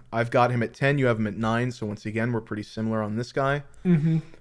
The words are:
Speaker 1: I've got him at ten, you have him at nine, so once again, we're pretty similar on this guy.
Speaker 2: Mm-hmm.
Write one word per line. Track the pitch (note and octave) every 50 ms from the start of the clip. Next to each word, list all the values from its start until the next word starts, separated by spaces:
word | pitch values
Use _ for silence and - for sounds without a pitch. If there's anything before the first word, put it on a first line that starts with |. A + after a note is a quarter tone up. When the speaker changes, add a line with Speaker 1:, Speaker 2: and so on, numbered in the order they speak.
| - -
Speaker 1:
I've | - A#2 A#2+ A#2+
got | C3+ B2+ B2 A#2+
him | B2 A#2+
at | A2+ - -
ten, | - C#3 C#3 C#3+
you | C#3+ B2+
have | A#2+ A#2 A2
him | A2
at | G#2 F#2
nine, | A2 A2+ A2 A2+ A#2 B2 B2+
so | A#2+ - A2+
once | G#2 G2 - -
again, | A2 G#2 A2+ A2+ B2
we're | A#2 A2
pretty | A2 - A2 G#2+
similar | G#2 - - A2+ A2 A2+ A2 A2
on | G#2+ G#2 G#2+
this | A2+ A#2+ -
guy. | - D3 C3+ C3+ C#3+ C#3+ C#3+ - - - -
Speaker 2:
Mm-hmm. | F#3 F3 D3+ D3+ E3 D#3+ D#3 - - - -